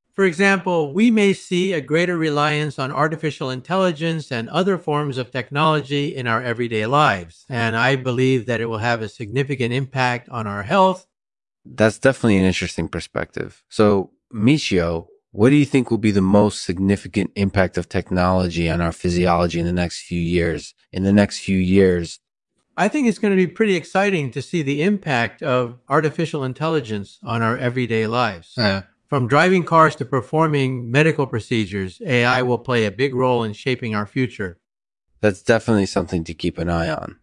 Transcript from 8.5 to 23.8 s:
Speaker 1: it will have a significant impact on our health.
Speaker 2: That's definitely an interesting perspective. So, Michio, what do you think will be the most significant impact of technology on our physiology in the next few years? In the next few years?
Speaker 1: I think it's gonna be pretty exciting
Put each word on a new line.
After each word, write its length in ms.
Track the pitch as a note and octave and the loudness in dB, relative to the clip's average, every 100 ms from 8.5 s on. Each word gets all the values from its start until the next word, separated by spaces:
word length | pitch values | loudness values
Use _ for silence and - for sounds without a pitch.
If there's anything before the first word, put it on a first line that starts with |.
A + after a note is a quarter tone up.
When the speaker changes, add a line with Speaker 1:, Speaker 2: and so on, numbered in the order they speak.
| A2+ | -4
Speaker 1:
it 60 | A#2 | -4
will 140 | A2 | -4
have 240 | A#2 C#3+ | -2 -2
a 40 | G#2+ | -4
significant 640 | - G#2+ B2 C#3 C3 A#2 | -10 -8 -4 -4 -2 -2
impact 560 | B2 C3 C3+ B2 A#2+ - | -2 -4 -2 -2 -2 -8
on 180 | A#2+ G#2+ | -10 -8
our 160 | G2+ | -6
health. 420 | G2+ G3 F#3+ F#3 _ _ _ _ _ _ | -2 2 2 0 _ _ _ _ _ _
Speaker 2:
That's 360 | - B2+ G#2+ - | -10 0 0 2
definitely 400 | C3+ B2+ A#2 G2 | 0 2 2 4
an 60 | F#2+ | 4
interesting 440 | F2+ F2+ - D#2+ | 0 -4 -6 -6
perspective. 760 | F2 - - - - F#2+ - _ | -6 -8 -8 -8 -8 -10 -14 _
So, 420 | - G#2+ G2 F2+ _ _ | 2 4 4 0 _ _
Michio, 760 | A2+ A2 D3+ - F#2 E2+ E2 - _ _ | 0 2 2 2 0 0 -2 -8 _ _
what 200 | F#2+ A#2 | 2 4
do 40 | D3 | 4
you 100 | C3+ | 4
think 260 | C3+ A#2+ | 2 0
will 80 | A2 | 0
be 120 | A2 | 0
the 100 | G2+ | 2
most 440 | F#2+ G#2 G#2+ - - | 4 4 4 0 -6
significant 640 | F2+ G2 G2 F2+ G2+ F#2 - | -2 0 0 -2 -4 -4 -2
impact 420 | G2 G2 F#2 - | -2 0 0 -2
of 100 | F2 | -6
technology 800 | F#2+ - F2+ F2+ F#2 F2+ E2+ E2+ | -6 -4 0 2 2 0 -2 -2
on 140 | D#2+ | 0
our 100 | E2 | -2
physiology 680 | - F3+ F3 F3 E2+ F2 E2+ | -2 -2 0 2 2 0 -2
in 80 | E2+ | -2
the 40 | |
next 300 | F2+ F2 - | -2 -4 -6
few 180 | - F2 | -8 -4
years? 540 | E2+ F2 E2 D2+ - - _ | -2 0 0 -4 -10 -20 _
In 120 | F2+ | -2
the 100 | F#2+ | 2
next 260 | G#2 G2+ - | 4 4 0
few 180 | - F#2+ | -2 0
years? 600 | F2+ G2 F#2+ F2 E2 - _ _ _ _ _ - | 2 4 4 2 -2 -10 _ _ _ _ _ -4
Speaker 1:
I 120 | G3 | -2
think 200 | D4+ A#3+ | 0 0
it's 120 | - | 0
gonna 160 | G#3+ F#3+ | 0 2
be 100 | F3+ | 0
pretty 300 | - A3 | 0 0
exciting 560 | F3 | 0